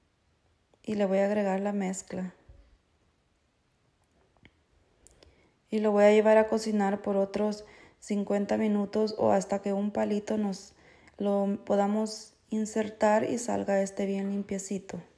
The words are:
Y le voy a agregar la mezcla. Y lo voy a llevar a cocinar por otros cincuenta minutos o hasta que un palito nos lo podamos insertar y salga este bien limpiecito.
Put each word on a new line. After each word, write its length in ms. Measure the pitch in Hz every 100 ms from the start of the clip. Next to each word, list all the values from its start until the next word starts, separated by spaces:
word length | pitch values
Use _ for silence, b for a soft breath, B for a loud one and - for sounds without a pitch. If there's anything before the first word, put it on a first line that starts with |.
| _ _ _ _ _ _ _ _
Y 120 | -
le 100 | 208
voy 140 | 196 190
a 80 | 196
agregar 340 | 208 196 190
la 140 | 202
mezcla. 580 | 202 190 190 - 185 185 - - - _ _ _ _ _ _ _ _ _ _ _ _ _ _ _ _ _ _ - _ _ _ _ _ - b b b b b _
Y 120 | 214
lo 120 | 214
voy 120 | 202
a 60 | 208
llevar 280 | 214 214 220
a 100 | 214
cocinar 540 | 220 220 214 196 208
por 160 | 208 196
otros 480 | 196 202 208 208 B B B B
cincuenta 580 | - 202 196 202 202 214
minutos 580 | 220 208 202 214 214 214
o 140 | 220
hasta 280 | 202 190 196
que 140 | 202
un 160 | 196 208
palito 480 | 214 214 208 208 214
nos 340 | 208 185 - b b b b -
lo 400 | 202 202 196 202 -
podamos 680 | 202 202 214 220 - - _ _
insertar 760 | 220 214 226 214 - 214 214
y 120 | - 240
salga 460 | 226 202 196 196
este 240 | 196 - 196
bien 240 | 196 196
limpiecito. 720 | 202 202 196 190 196 190 180 -